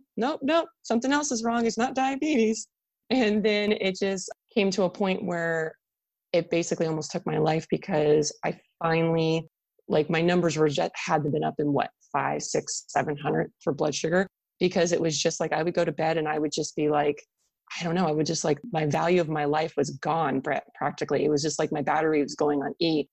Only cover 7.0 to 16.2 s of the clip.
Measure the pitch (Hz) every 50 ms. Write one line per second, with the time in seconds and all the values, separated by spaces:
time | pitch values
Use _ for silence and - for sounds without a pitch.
7 | 151 - - 180 - - 156 156 156 156 160 160 - - 165 156 - 196 180 151
8 | 151 151 151 156 147 - - - - 160 - - _ _ _ _ 165 165 165 165
9 | 165 165 165 165 160 160 160 165 165 - _ _ _ _ _ _ _ - - 156
10 | 147 151 160 160 170 175 180 180 170 160 143 156 156 151 143 175 165 - - -
11 | - 175 165 151 - 147 151 151 156 156 151 - 147 147 139 127 - - - _
12 | - _ - 139 135 139 147 151 - - - 151 - - - - - - - 143
13 | 156 151 147 143 151 151 156 160 170 - - _ - 165 139 143 160 151 143 -
14 | - 160 175 185 196 - - _ _ _ _ _ 185 175 - 190 170 170 170 -
15 | 165 165 151 143 - 165 - - 170 160 156 156 160 175 170 180 170 170 156 -
16 | 156 160 165 165